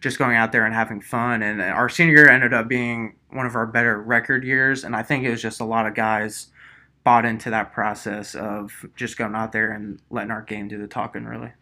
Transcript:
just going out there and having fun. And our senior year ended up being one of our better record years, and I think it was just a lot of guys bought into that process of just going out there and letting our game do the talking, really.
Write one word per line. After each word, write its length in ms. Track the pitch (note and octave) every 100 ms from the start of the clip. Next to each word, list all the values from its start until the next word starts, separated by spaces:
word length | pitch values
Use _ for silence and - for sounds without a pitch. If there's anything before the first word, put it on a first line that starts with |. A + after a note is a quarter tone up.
just 180 | C3+ B2
going 180 | C3 A#2
out 160 | A2+
there 140 | A#2 A2
and 80 |
having 260 | A2+ A2+ G#2+
fun. 420 | - A#2+ A#2+ A#2
And 200 | G#2+ G#2
our 260 | F#2 F2 A#2+
senior 260 | - E3+
year 140 | D3+ D3
ended 240 | B2+ B2+
up 160 | A#2+ A2+
being 460 | B2 A#2+ A#2 A2 - _
one 160 | C3 B2+
of 100 | A#2
our 100 | A2+
better 340 | A#2 A#2 G#2+
record 440 | G#2+ A#2 A2+ C3
years, 400 | B2+ C3 C3+ C3
and 100 | G2+
I 80 | A2+
think 220 | A#2 C#3+
it 60 | B2+
was 100 | A#2
just 200 | A2+ -
a 40 |
lot 220 | A2+ A2+ A2
of 80 |
guys 540 | G#2+ A2 G#2+ G#2+ G#2+ - _ - - _ _
bought 200 | - A#2+
into 240 | A#2 A2 B2
that 220 | A2 G#2
process 640 | - G#2+ G#2 - G#2 G#2
of 500 | - G#2+ G#2 G#2 - - -
just 200 | A#2+ -
going 180 | A2
out 180 | G#2+ A2
there 200 | A2 G#2+
and 260 | G#2+ G#2+ G2 _
letting 200 | A#2+ G#2
our 120 | A2
game 260 | G#2+ G#2+ G2+
do 100 | G#2
the 80 | G#2
talking, 380 | B2 A#2+ A2+
really. 280 | A2+ A#2 A#2+ -